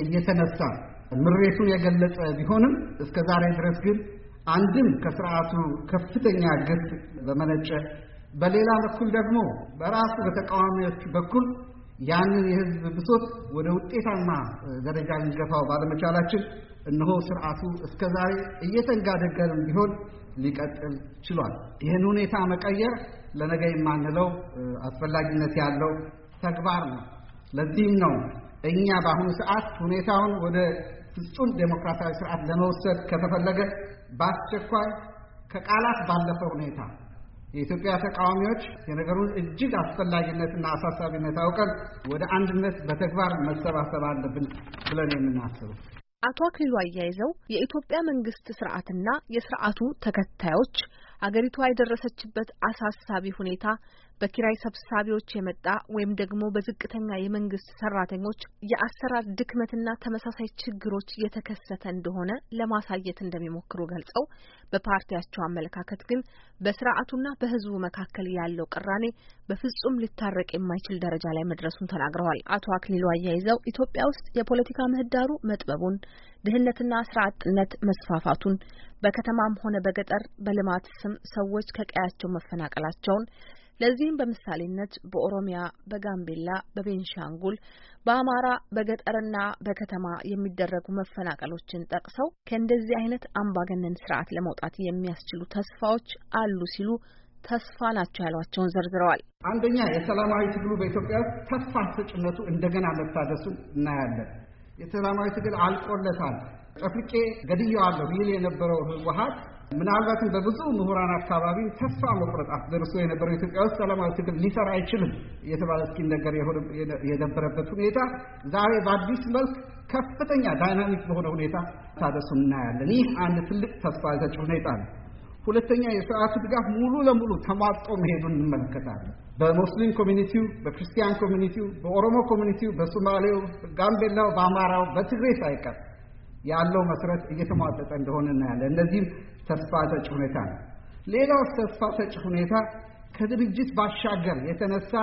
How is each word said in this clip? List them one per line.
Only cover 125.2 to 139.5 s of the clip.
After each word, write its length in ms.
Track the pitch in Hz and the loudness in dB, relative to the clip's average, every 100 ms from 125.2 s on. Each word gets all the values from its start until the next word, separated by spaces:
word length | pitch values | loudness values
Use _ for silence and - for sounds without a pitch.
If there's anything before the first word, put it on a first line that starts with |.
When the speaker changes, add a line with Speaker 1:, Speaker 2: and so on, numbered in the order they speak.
| - - | -16 -8
Speaker 1:
ሁለተኛ፣ 420 | - 226 233 247 240 | 0 2 4 4 2
የስርዓቱ 460 | 208 185 220 214 214 | 0 0 2 2 2
ድጋፍ 280 | 196 240 208 | 0 2 2
ሙሉ 240 | 214 247 262 | 2 2 4
ለሙሉ 280 | 269 233 226 190 | 6 6 4 -2
ተሟጦ 460 | - 202 208 202 - 202 | 0 2 2 2 -2 0
መሄዱን 380 | 175 160 160 | 2 2 0
እንመለከታለን። 800 | 151 151 131 127 131 - 101 - - - - | 0 2 0 -2 -4 -6 -8 -10 -12 -8 2
በሙስሊም 560 | 160 170 185 220 226 | 4 6 4 4 4
ኮሚኒቲው፣ 500 | 220 196 196 196 233 220 - | 4 4 4 4 2 2 -2
በክርስቲያን 540 | 147 - 175 - 202 202 | -6 -6 -4 2 2 2
ኮሚኒቲው፣ 500 | 196 190 190 220 202 160 | 2 2 2 0 -4 -4
በኦሮሞ 380 | 165 196 220 240 247 | 0 4 6 6 4
ኮሚኒቲው፣ 440 | 214 208 196 220 | 4 2 2 0
በሶማሌው፣ 640 | 156 170 208 196 196 202 202 170 - | 0 0 2 2 4 4 2 0 -8
በጋምቤላው፣ 680 | 170 170 202 220 214 202 208 | -6 2 4 4 4 4 4
በአማራው፣ 540 | 180 180 190 185 185 180 | 6 4 6 4 4 2
በትግሬ 420 | 147 196 233 247 | 2 0 2 4
ሳይቀር 420 | 233 156 139 123 - - - - - - - | 4 2 -2 -4 -8 -12 -18 -18 -18 -18 -10
ያለው 380 | 139 165 170 185 | -2 2 4 4
መሰረት 380 | 175 156 175 170 - | 4 2 0 -2 -2
እየተሟጠጠ 640 | 156 165 165 156 147 143 | -4 0 2 2 0 -4
እንደሆነ 320 | 147 135 151 147 | -4 0 0 2
እናያለን። 400 | 135 131 120 135 | 2 2 0 2
እነዚህም 380 | 160 170 196 185 - - - | 4 4 2 0 -4 -14 -10
ተስፋ 280 | - | -4